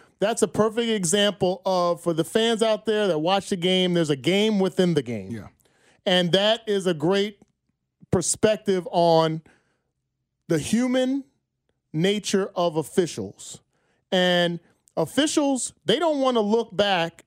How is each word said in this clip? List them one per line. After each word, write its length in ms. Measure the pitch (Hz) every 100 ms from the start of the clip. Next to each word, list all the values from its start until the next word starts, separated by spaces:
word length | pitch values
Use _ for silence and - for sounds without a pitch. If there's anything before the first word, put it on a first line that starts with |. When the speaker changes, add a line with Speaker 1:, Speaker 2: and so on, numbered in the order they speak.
| - -
Speaker 1:
that's 240 | 202 233
a 60 | 196
perfect 420 | - 220 214 233
example 720 | 214 170 202 208 208 180 185
of, 380 | 196 185 175 170
for 100 | 175
the 120 | 160
fans 380 | 160 220 226 226
out 220 | 226 214
there 220 | 220 214 202
that 140 | 156
watch 280 | 165 196 -
the 80 | 190
game, 380 | 180 185 180
there's 160 | 170 151
a 60 | 139
game 420 | 139 196 220 208
within 360 | 190 185 180
the 80 | 147
game. 280 | 120 110 95
Speaker 2:
Yeah. 160 | 113 82 _ _ _ _ _
Speaker 1:
And 280 | 208 180 175
that 280 | 185 208 226 -
is 200 | 202 180
a 60 |
great 460 | 160 156 196 208 - - _ _ _ _ _ -
perspective 760 | 185 - - 214 214 - 185 170
on 520 | 180 170 160 160 160 - _ _ _ _ _ _ _ _ _ -
the 100 | 160
human 680 | - 226 254 254 254 269 - _ _ _ _ _ _
nature 600 | 156 185 208 - 196 196
of 220 | 185 175 156
officials. 840 | - - 170 - 98 - - - _ _ _ _ -
And 480 | 185 180 175 175 170 _ _ _ -
officials, 760 | 160 - 302 320 277 262 - _ 156
they 120 | 240
don't 220 | 339 285
wanna 200 | 262 240
look 360 | 208 226 226 175
back 480 | 202 185 165 -